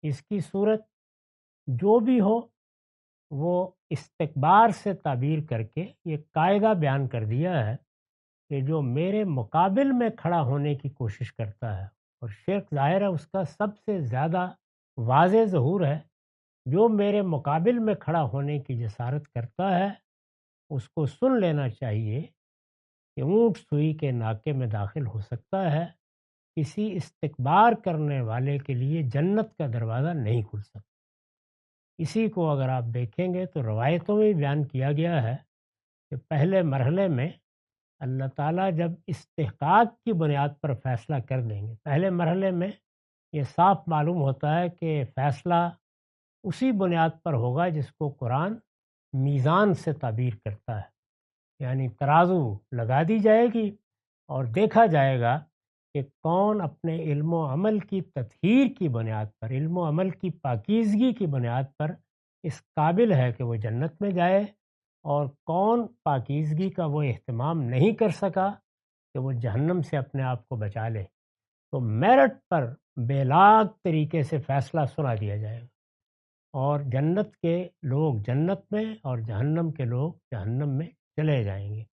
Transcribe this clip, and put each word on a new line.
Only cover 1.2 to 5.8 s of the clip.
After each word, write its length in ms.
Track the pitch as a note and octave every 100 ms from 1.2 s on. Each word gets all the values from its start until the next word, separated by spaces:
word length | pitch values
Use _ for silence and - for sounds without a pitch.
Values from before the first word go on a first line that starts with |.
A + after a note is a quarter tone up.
| _ _ _ _ -
جو 320 | B2 G3 A#3
بھی 200 | A3 B3+
ہو، 200 | G3 A#3 A#3+ _ _ _ _ _ _ _ _
وہ 380 | C#3 E3 F3+ F#3 _ _
استکبار 800 | - - _ D#3 - C#3+ G3 A3+
سے 200 | - G3+
تعبیر 460 | F#3+ D#3 B2+ C#3 D#3 D#3
کر 120 | A2+
کے 220 | G#2+ -